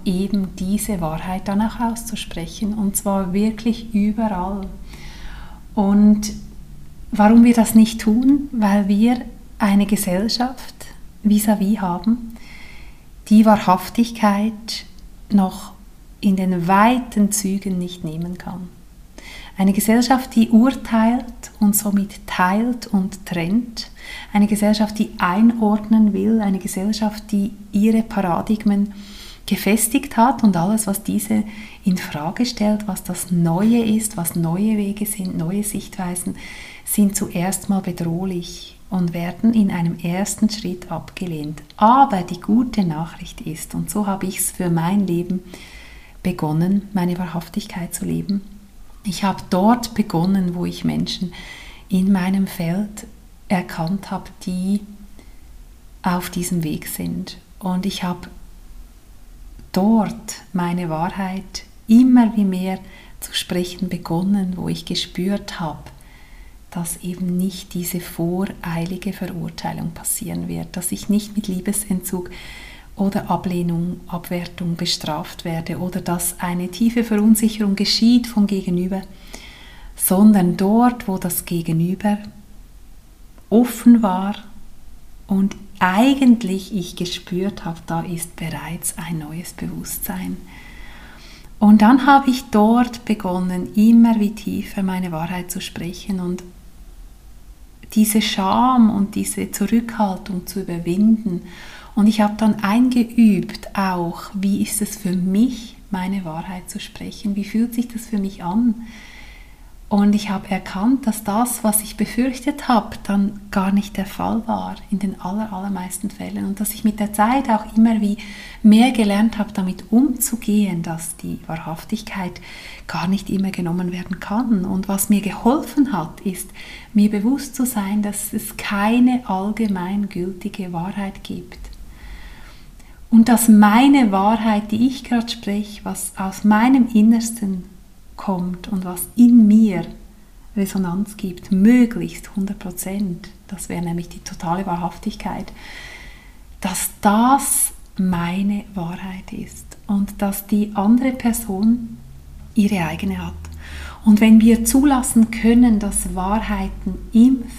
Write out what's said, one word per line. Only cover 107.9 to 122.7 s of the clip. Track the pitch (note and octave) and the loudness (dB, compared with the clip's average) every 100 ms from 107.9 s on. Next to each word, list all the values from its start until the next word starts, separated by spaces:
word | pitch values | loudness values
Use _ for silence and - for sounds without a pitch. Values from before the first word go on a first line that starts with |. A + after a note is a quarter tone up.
| A3 - | -6 -6
für | G#3 | -4
mich | G3 - | -4 -6
an? | F3 G3+ A#3+ G#3+ - - - - - - - - - - - | -2 2 2 0 -6 -16 -20 -20 -20 -20 -20 -20 -20 -18 -2
Und | G3+ G#3 G#3 | 2 4 2
ich | G#3 | 0
habe | F#3+ - | -6 -4
erkannt, | F#3 - F#3 A3 C4+ - | -6 -6 -2 0 2 0
dass | G#3+ | -4
das, | - G#3 B3 - | -2 0 0 -2
was | G#3+ G#3 | 0 0
ich | - - | -2 -4
befürchtet | G#3 - C4 B3 - D4 - | -4 -2 -2 -2 -4 -4 2
habe, | A#3 - - | 0 0 -8
dann | - G3+ G3 - - | -2 0 0 -2 -4
gar | G3+ F#3+ | -2 2
nicht | G3+ - - | 0 0 -6
der | F#3+ | -8
Fall | - F3 A3+ A3 | -4 -2 -2 -2
war | G#3 F#3 F#3+ - | -4 -6 -10 -6
in | F#3+ | -4
den | F#3+ - | -2 -4
aller, | F3+ G#3 A3 | -6 -4 -6
allermeisten | F#3+ G3 F#3+ F#3 - G3 | -6 -6 -6 -8 -8 -8
Fällen. | - F3+ G3+ | -8 -10 -6
Und | G3 G3 | -4 -4
dass | G#3 | -6
ich | - | -2
mit | A3 G#3 | -2 0
der | G#3 | -2
Zeit | G#3 G#3+ C4 - | 0 2 2 2
auch | G#3+ - A3 | 0 0 4
immer | A3+ A3 | 4 4
wie | G3+ G3+ - - - - | 0 -2 -8 -16 -16 2
mehr | G#3+ G#3+ B3+ | 8 8 8
gelernt | A3 G#3 G3+ A3 - | 4 2 4 2 0
habe, | G3+ | -6
damit | - F#3 F3 - | -4 -4 -6 0
umzugehen, | A3+ C#4 B3 - A3+ - G#3 G3+ F3 | 4 4 2 -4 -4 0 2 2 0
dass | E3+ E3 - - | -4 -8 -10 -10
die | F3 E3+ - | -10 -10 -8
Wahrhaftigkeit | E3 D#3+ D#3+ - G#3+ - F#3+ F3+ F3+ - - - | -8 -8 -10 -6 -8 -6 -8 -8 -8 -16 -18 -18